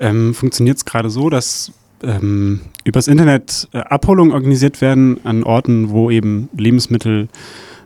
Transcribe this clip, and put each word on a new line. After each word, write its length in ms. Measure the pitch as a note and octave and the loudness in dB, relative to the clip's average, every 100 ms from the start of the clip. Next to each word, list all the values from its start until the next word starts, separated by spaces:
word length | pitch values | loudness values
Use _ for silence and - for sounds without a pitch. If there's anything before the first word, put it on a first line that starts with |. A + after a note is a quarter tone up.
ähm, 320 | A#2 A2 A2+ | 0 0 0
funktioniert's 500 | A#2+ B2+ - A#2+ C3+ | -2 -4 0 0 0
gerade 260 | - A#2 A2+ | -4 -4 -4
so, 200 | A2+ D#3 | -2 -2
dass, 420 | C3+ - - - - _ _ | -2 -4 -8 -12 -18 _ _
ähm, 560 | B2+ G2+ G2+ G2+ G2+ G2 - - | -6 -4 -2 -2 -2 -4 -8 -10
übers 240 | - B2+ B2 | -2 0 2
Internet, 640 | D3 D#3+ C3+ - - - | 4 4 2 -2 -10 -10
äh, 60 | - | -10
Abholungen 560 | - C#3+ - F#3+ E3 | -4 -2 2 4 4
organisiert 480 | C#3 C3+ C3 C#3 - | 2 0 2 0 0
werden 400 | C3 C3 C3 B2 | 0 2 2 0
an 200 | - A2+ | -2 -2
Orten, 460 | A2+ A#2 B2 A2+ A2 | 0 0 2 0 0
wo 220 | G#2+ A#2 | 0 2
eben 380 | A2+ G#2+ G#2 A#2+ - | 2 0 -2 -6 -4
Lebensmittel 720 | A2 B2 A2+ A#2 A#2 G#2+ G#2+ - - - - - | 0 2 2 -2 0 -2 -4 -10 -20 -20 -20 -20